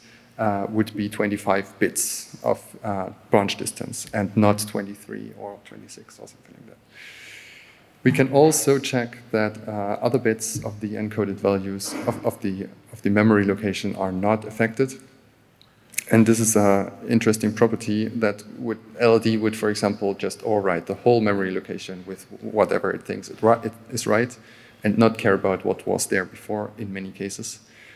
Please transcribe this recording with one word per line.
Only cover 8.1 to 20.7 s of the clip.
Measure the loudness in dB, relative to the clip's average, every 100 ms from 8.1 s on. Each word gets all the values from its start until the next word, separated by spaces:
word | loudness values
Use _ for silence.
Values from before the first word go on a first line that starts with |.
can | 4 4
also | 6 6 4 2 0
check | 0 -2 -2 -8 -4
that, | 0 0 -4 -8
uh, | -6 -4 -2
other | 0 0
bits | 0 -2 -4 -8 -8
of | -8
the | -8 -6
encoded | -6 -4 -4 0
values | 0 0 -2 -8 -8 -6 -4
of, | -4 -4
of | -4
the, | -4 -6 -10 -14 -20
of | -4
the | 0
memory | 4 6 6 4
location | 0 -2 -4 -4 -4
are | -4
not | -2 0 0
affected. | -2 -2 0 0 -4 -6 -20 _ _ _ _ _ _ _ _ -10 2
And | 4 6
this | 4
is | 4 4
an | 6 4 2 -6 0
interesting | 2 2 2 0
property | 2 2 2 -2 -2 -2
that | -2 -2 -2 -12 -10
would, | -8 -8 -10 2
L | 4 6
D | 4 2
would, | 0 0
for | -2
example, | 2 0 0 -2 -2
just | -4 -4
overwrite | -2 0 2